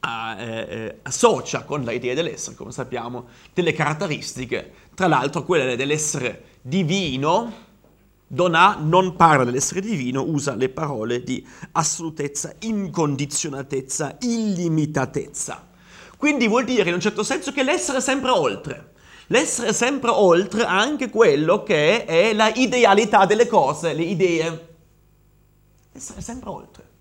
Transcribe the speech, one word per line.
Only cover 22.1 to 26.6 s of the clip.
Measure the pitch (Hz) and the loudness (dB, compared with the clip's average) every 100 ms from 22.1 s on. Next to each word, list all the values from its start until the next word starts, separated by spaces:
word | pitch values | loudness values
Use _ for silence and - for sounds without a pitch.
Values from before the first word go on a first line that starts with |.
| 165 214 | 4 4
la | 214 220 | 4 2
idealità | 220 247 247 220 196 226 220 190 | 4 0 4 6 6 6 6 6
delle | 214 233 | 4 4
cose, | 214 165 156 165 | 4 4 0 -2
le | 151 | -2
idee. | 170 190 185 165 165 165 - - _ _ _ _ _ _ _ _ _ _ _ | -2 2 2 2 -2 -6 -16 -20 _ _ _ _ _ _ _ _ _ _ _
L'essere | - - - | -18 -18 -14
è | |
sempre | 175 247 233 | -12 -12 -12
oltre. | 175 | -14